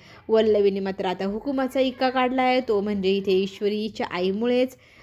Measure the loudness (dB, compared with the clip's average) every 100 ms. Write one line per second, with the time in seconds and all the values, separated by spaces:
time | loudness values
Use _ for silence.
0 | -20 -20 2 4 4 4 4 2 -4 -4
1 | -4 -2 -4 -4 -4 -2 -2 0 -2 0
2 | -2 0 0 2 2 0 2 0 0 -2
3 | 0 0 2 0 0 -2 -4 -2 -6 -6
4 | -6 -2 -2 0 0 2 0 -4 _ -20